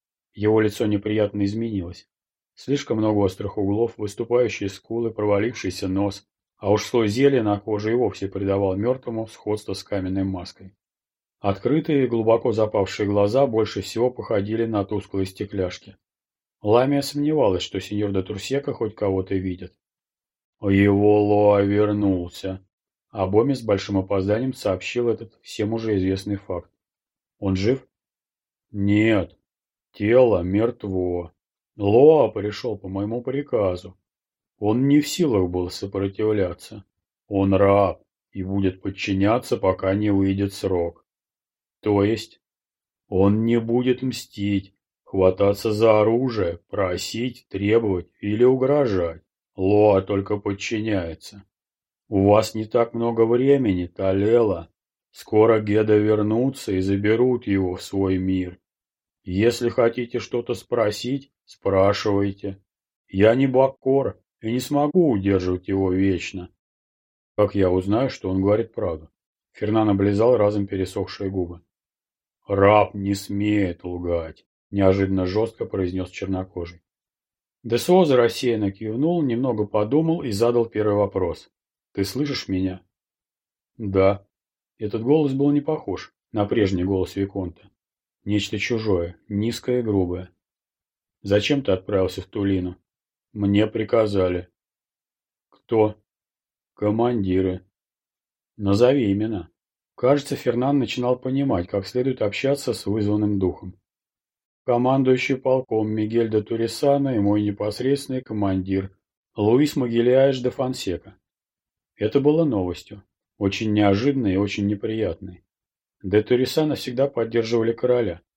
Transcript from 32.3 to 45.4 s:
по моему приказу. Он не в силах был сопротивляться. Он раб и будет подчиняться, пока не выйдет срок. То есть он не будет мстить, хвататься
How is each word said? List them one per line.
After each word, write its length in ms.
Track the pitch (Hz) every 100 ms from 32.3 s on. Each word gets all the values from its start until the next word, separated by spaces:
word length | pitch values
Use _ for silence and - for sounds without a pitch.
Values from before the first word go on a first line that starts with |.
| 107 104 101 123 101
по 120 | 95
моему 320 | 98 104 120
приказу. 760 | 123 135 147 123 92 90 90 - _ _ _ _ _ -
Он 320 | 104 117 139
не 100 | 147
в 80 | 143
силах 420 | - 160 104 90
был 200 | 90 90
сопротивляться. 1120 | - 98 98 101 98 107 104 90 - - 107 - _ _ _ -
Он 260 | 101 98
раб 500 | 98 98 101 95 - _ _ _
и 120 | 98
будет 380 | 92 98 95 92
подчиняться, 760 | 101 98 - 95 98 120 - 110
пока 380 | 95 90 95
не 160 | 101 104
выйдет 440 | 98 98 95 101
срок. 520 | - 98 90 85 - _ _ _ _ _ _ _ _
То 220 | 107 101
есть 380 | 101 110 - _ _ _ _ _ _ _ -
он 380 | 92 98 107 113
не 160 | 117
будет 400 | 113 123 127 123
мстить, 760 | 131 120 - - 101 98 98 _ _ _ _
хвататься 640 | 95 92 92